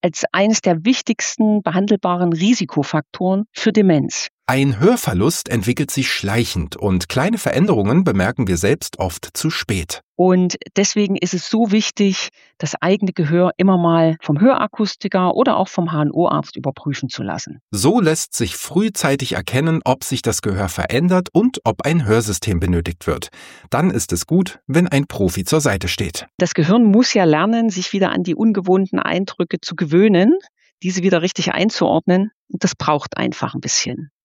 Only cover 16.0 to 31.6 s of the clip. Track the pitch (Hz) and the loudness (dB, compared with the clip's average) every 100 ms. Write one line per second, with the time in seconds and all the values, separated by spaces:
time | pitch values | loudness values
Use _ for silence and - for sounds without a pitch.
16 | 147 - 175 147 - - 143 135 - 135 | 0 0 0 0 -4 -8 -8 -6 -8 -6
17 | 127 - 101 80 - - _ 104 120 233 | -8 -6 -8 -8 -10 -18 _ 0 2 4
18 | 170 156 - - 104 - - 156 214 - | 2 0 -4 -4 -4 -6 -4 -2 -2 0
19 | 151 139 135 - - 127 160 160 - 131 | -2 0 -2 -6 -2 -2 0 0 0 -2
20 | - 127 - 107 107 95 95 - - 123 | -2 -4 -2 -2 -4 -2 -4 -4 -2 0
21 | 175 185 180 165 240 - - 214 - 170 | 2 2 2 2 2 0 -4 -2 0 0
22 | 110 110 104 95 - 87 90 87 85 87 | 2 2 2 -4 -2 -2 0 0 -2 -6
23 | - 73 - - - - - 123 180 120 | -4 -6 -8 -18 -20 -20 -4 0 0 0
24 | - - - 175 185 - - 139 180 139 | -4 -6 0 0 -2 -6 -2 0 2 0
25 | 139 - 95 - 92 156 143 98 90 - | -2 -2 -2 0 -2 0 0 0 -4 -4
26 | 90 - - - 175 - 156 220 226 208 | -6 -6 -14 -4 -2 0 2 4 6 4
27 | 254 214 175 151 190 226 226 180 180 196 | 4 2 4 4 2 0 0 -2 -4 -2
28 | 190 - 180 - 226 202 185 190 190 185 | 0 0 -2 0 2 2 2 2 2 -2
29 | - 165 190 - 175 175 - 175 160 165 | -2 -4 -4 -6 -4 -4 -8 -6 0 4
30 | 214 175 202 370 - _ _ _ 180 185 | 6 6 4 4 0 _ _ _ -6 -2
31 | 180 175 175 - 180 - | 0 2 0 -2 -4 0